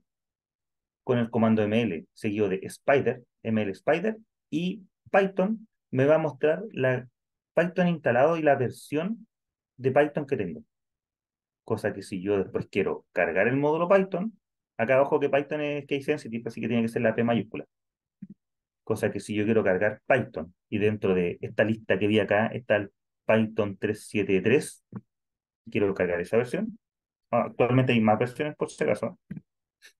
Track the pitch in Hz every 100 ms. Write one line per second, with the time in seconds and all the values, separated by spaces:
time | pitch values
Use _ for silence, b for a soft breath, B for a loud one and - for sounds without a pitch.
0 | _ _ _ _ _ _ _ _ _ _
1 | - 120 117 117 110 110 104 107 117 82
2 | - _ 113 104 104 95 - - - 147
3 | 113 127 - _ 113 110 101 95 - 160
4 | 214 220 _ _ _ 151 180 - - _
5 | - 196 196 185 190 226 - _ _ 131
6 | 139 156 160 135 147 170 214 - 131 127
7 | - _ _ _ _ - 175 180 175 165
8 | 139 120 147 170 151 135 120 - - 143
9 | 185 233 - _ _ _ _ _ 127 135
10 | 151 165 139 120 92 76 - _ _ _
11 | _ _ _ _ _ _ - 110 107 98
12 | 98 98 95 101 95 92 92 104 85 76
13 | - - 85 82 110 135 147 160 175 196
14 | 190 175 220 - _ _ _ - 113 131
15 | 139 151 143 139 147 151 147 147 143 143
16 | 135 151 123 117 117 117 117 117 113 123
17 | 117 110 117 117 98 73 - _ _ _
18 | _ _ - - _ _ _ _ - 107
19 | 107 98 - 104 104 110 98 92 104 110
20 | _ 135 - - 82 _ _ 107 104 107
21 | 101 92 87 87 110 - 110 110 - 98
22 | 104 107 101 104 113 117 - 104 98 _
23 | _ _ - 110 110 110 104 95 104 104
24 | - 110 98 95 110 139 - - _ -
25 | - _ _ _ _ _ - 113 101 95
26 | 90 87 90 113 123 170 220 - _ _
27 | _ _ _ 120 - - 123 123 131 120
28 | 110 107 120 - 151 147 - - - -
29 | 175 - _ - - _ _ _ B _